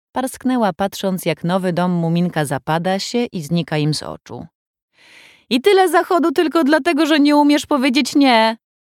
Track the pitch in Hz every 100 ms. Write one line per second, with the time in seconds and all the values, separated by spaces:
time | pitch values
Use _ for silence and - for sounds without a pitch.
0 | _ 254 254 - 254 254 208 165 196 -
1 | 196 185 170 156 170 190 185 170 180 175
2 | 165 170 175 160 143 135 - 160 180 190
3 | - 240 240 196 147 170 156 151 151 147
4 | - 78 - 120 165 _ _ _ _ _
5 | _ - - _ - 247 392 381 370 349
6 | 359 339 330 277 320 339 277 311 302 294
7 | 311 311 285 294 294 294 - 294 269 254
8 | 262 294 277 226 220 226 _ _ _